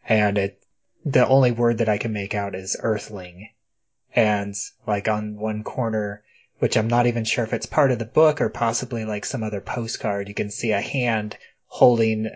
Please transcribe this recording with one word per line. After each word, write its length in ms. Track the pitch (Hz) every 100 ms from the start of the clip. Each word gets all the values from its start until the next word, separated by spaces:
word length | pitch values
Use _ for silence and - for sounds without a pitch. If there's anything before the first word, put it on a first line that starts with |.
| -
And 300 | 107 104 101
it, 240 | 98 - _ _ _ _
the 220 | 143 135 123
only 260 | 135 127
word 260 | 117 120 113
that 100 | 110
I 100 | 104
can 140 | 117
make 220 | 104 101
out 200 | 104 101
is 220 | 92 92 -
Earthling. 680 | 117 107 - 101 90 87 107 _ _ _ _ _ _
And, 400 | - 107 104 101 101 - - -
like, 200 | 101 110
on 300 | 107 107 104
one 260 | 107 107
corner, 600 | 107 - 117 110 104 104 _ _ _ -
which 180 | 233 233
I'm 120 | 113
not 180 | 120 123
even 180 | 113
sure 200 | 110 -
if 80 | 110
it's 140 | 113 -
part 260 | - 139
of 60 | 117
the 60 |
book 360 | 110 - 156 143
or 80 | 113
possibly, 560 | - 117 117 127 117
like, 200 | 110 104
some 180 | - 123
other 180 | 110 101
postcard, 680 | - 127 110 - 113 101 98
you 60 |
can 160 | 101 104
see 220 | - 117
a 80 | 101
hand 560 | 104 135 123 110 107 - - _ _
holding 580 | - 127 117 113 110 110